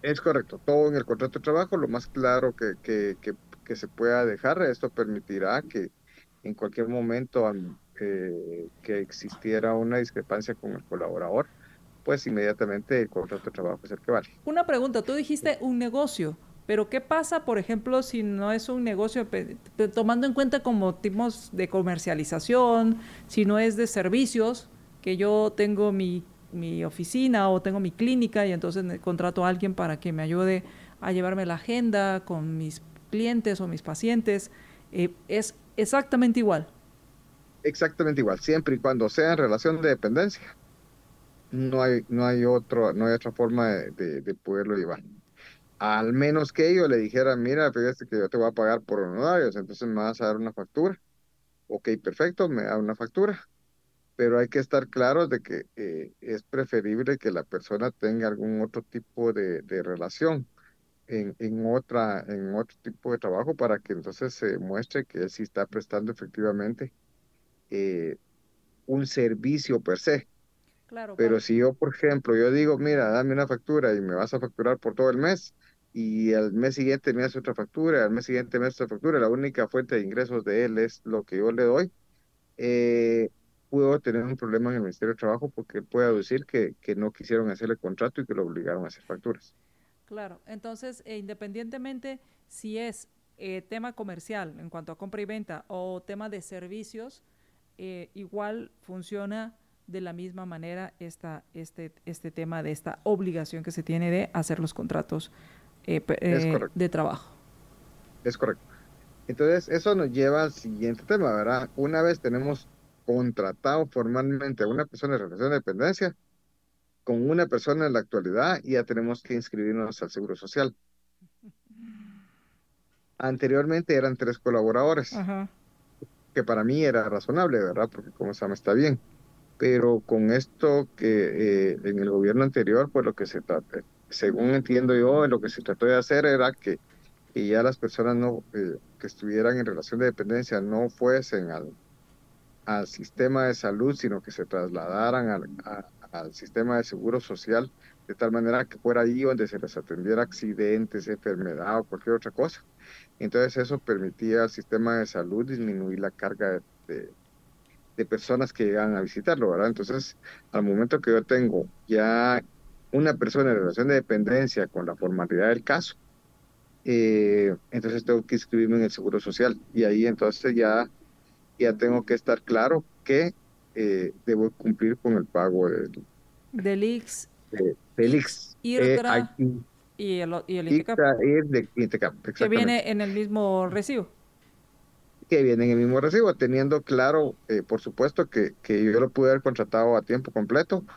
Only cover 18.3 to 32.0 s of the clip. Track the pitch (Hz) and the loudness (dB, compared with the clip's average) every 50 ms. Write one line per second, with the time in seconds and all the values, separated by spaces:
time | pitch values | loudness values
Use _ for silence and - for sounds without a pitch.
18.3 | 202 196 202 208 220 226 226 - 247 254 240 226 208 185 208 220 220 262 233 220 | -2 -2 -2 -2 -2 -2 -2 -4 -4 -2 -2 -2 0 0 -2 -2 -2 -4 -4 -4
19.3 | - 190 180 - - - - - - - 214 202 202 226 220 220 233 240 254 277 | -4 -6 -6 -6 -12 -16 -18 -18 -2 0 0 0 2 0 2 2 2 2 2 0
20.3 | 240 277 277 254 254 277 277 247 240 208 190 185 180 185 - 208 185 208 233 233 | 2 2 2 2 2 0 0 0 0 2 2 0 -2 -2 -4 -4 -2 -2 -2 -4
21.3 | 214 - - - - 185 185 - - 190 180 180 175 165 - 185 165 151 151 - | -4 -8 -16 -12 -6 -4 -4 -2 0 0 0 0 -2 -2 -2 -4 -2 -2 -2 -4
22.3 | 170 160 - - 240 254 254 240 233 226 226 226 226 226 - - - - - - | -4 -6 0 2 4 4 6 6 6 6 4 4 2 0 -4 -16 -18 -20 -18 -4
23.3 | - - 208 196 208 214 226 226 214 208 233 226 - 208 180 190 196 247 269 226 | 0 2 4 4 4 4 2 2 2 0 -2 0 0 -2 0 2 2 2 2 2
24.3 | - 233 220 226 247 240 - - - - - - - - - 190 185 180 196 208 | 2 0 0 0 0 -4 -10 -20 -20 -20 -20 -20 -20 -10 -4 -4 -2 0 2 4
25.3 | 214 214 214 214 214 - 208 208 208 196 208 208 202 196 190 180 175 180 170 - | 4 4 2 2 2 2 0 2 2 2 2 2 2 0 0 0 -2 -4 -6 -10
26.3 | - - - - - 175 170 165 170 165 165 160 156 - 170 170 - 254 262 262 | -20 -20 -20 -12 -10 -8 -6 -4 -4 -4 -4 -6 -6 -6 -8 -4 0 2 2 4
27.3 | 240 214 196 190 190 180 180 196 190 202 196 180 165 - 226 240 262 254 240 226 | 4 4 4 4 4 2 2 0 -2 0 -2 -4 -2 0 0 2 2 2 2 2
28.3 | - 214 202 196 180 170 - 175 170 196 185 180 175 175 - 185 175 165 180 180 | 2 0 0 2 0 -2 -2 -4 -4 -4 -4 -4 -6 -4 -4 -4 -2 0 -2 -2
29.3 | 175 185 180 180 185 180 196 196 185 185 180 165 156 151 - 180 160 156 156 156 | 0 2 2 2 2 2 -2 -2 -2 -2 -2 -4 -4 -4 -4 -4 -4 -2 -2 -2
30.3 | 170 175 185 190 190 185 180 - - - - - - - - 185 185 185 180 180 | 0 2 2 2 2 0 -2 -8 -20 -20 -20 -20 -20 -8 -4 -2 0 0 0 0
31.3 | 190 196 190 175 170 160 - - 233 247 240 233 208 202 | -2 -2 -2 -4 -4 -6 -4 -4 -2 0 0 2 2 2